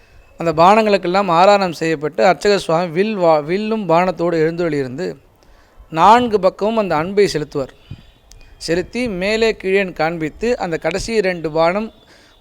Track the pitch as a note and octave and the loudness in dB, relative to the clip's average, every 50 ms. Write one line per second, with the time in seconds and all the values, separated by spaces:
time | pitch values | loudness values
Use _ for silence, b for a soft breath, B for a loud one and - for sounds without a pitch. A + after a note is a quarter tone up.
0 | b b b b b b b - E3 E3 D#3+ D#3+ E3 F#3+ G#3+ A3+ A3 G#3 G3+ F#3 | b b b b b b b -6 -4 -4 2 4 4 6 6 4 4 2 0 0
1 | F3+ F3 F3+ G3 G3+ F#3 D#3+ E3 F#3 G#3 G3+ G3+ F#3+ F3+ D3+ - E3 D#3+ D#3+ D3 | 0 0 -2 0 0 2 2 4 6 6 4 4 2 -2 -4 -4 -4 -4 -4 -4
2 | D3+ D3 - - G#3+ F#3 F3 - - G#3 G3+ F3+ - - D#3+ E3 F#3 E3+ D3+ F3+ | -4 -6 -2 2 2 2 2 2 2 0 0 0 0 0 -2 -2 -2 -2 -2 -2
3 | G3+ A3 A3 F#3+ F3 E3 D#3 D3+ C#3+ D#3 F3+ G#3 G#3+ G#3+ A3+ A3 G3+ D#3+ D#3+ E3+ | -2 -2 0 0 2 4 4 2 0 -2 -4 -4 -4 -4 -4 -4 -2 0 2 2
4 | F#3 F#3 - - E3+ F3 E3+ D#3+ D#3 E3 E3+ E3+ F3 E3 D3 C#3+ C3 B2 B2 D3 | 2 0 -2 -2 -2 -2 0 0 0 0 0 -2 -4 -2 -2 -4 -4 -6 -8 -8
5 | F#3 F3+ D3+ - _ _ _ _ b b b b b b b b b - D#3+ D#3+ | -8 -8 -10 -12 _ _ _ _ b b b b b b b b b -8 0 4
6 | F3 G3+ A3+ B3 B3 A#3 G#3 G3 F3+ F#3 F3+ - F#3+ G#3+ A3+ A3 G#3 F3+ D#3+ D3+ | 6 6 6 6 4 0 -2 0 0 0 0 0 -4 -2 0 -2 -2 0 -2 -2
7 | E3 F#3+ G3+ G#3 G3+ D#3 - D3+ D3+ D3 - C#3+ B2+ - - B B B B B | -2 -2 0 0 0 2 0 -4 -6 -6 -6 -8 -8 -8 -10 B B B B B
8 | B B B B _ _ b b b b b b - - E3 F3+ E3+ - - A#3 | B B B B _ _ b b b b b b -4 -2 -2 -2 -2 -4 -6 -6
9 | B3+ A#3 F#3+ F3 F#3 G#3 A3 A3 A3+ A3 - - - F#3+ F#3+ G3+ G3 F3+ D#3+ - | -4 -4 -4 -4 -2 -2 0 0 0 0 -2 -2 -4 0 0 0 0 -2 -2 -2
10 | D#3 E3 F3 E3 D#3+ A#3+ - - A3 A#3+ B3 - G3 F3 D#3+ D3+ - D#3+ E3+ F#3 | -2 -2 -2 -4 -6 -6 -6 -4 -4 -4 -2 -2 -4 -6 -6 -4 -4 -4 -4 -4
11 | - A#3 A3+ G#3+ F#3 F#3 F3+ E3+ D#3 D#3+ D3+ D#3+ E3 E3+ F#3 G#3 A3 A3 - _ | -6 -2 -2 0 0 0 -2 -4 -6 -4 0 0 0 2 0 -2 -6 -8 -12 _
12 | b b b b b b b b | b b b b b b b b